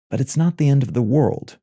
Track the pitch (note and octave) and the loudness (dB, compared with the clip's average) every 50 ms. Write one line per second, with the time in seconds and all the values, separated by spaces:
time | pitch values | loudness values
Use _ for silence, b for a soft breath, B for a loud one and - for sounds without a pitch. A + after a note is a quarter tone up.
0 | _ _ - - C3+ C3+ - D#3 E3 F3 E3+ - D#3 C#3 C#3 C#3 C3+ - - B2 | _ _ -6 -4 -4 -2 -2 0 0 0 0 0 2 2 4 2 0 0 -2 -2
1 | A#2+ G#2 B2+ D#3 C3+ - - - - - - _ | 0 2 2 2 2 2 0 -4 -8 -14 -18 _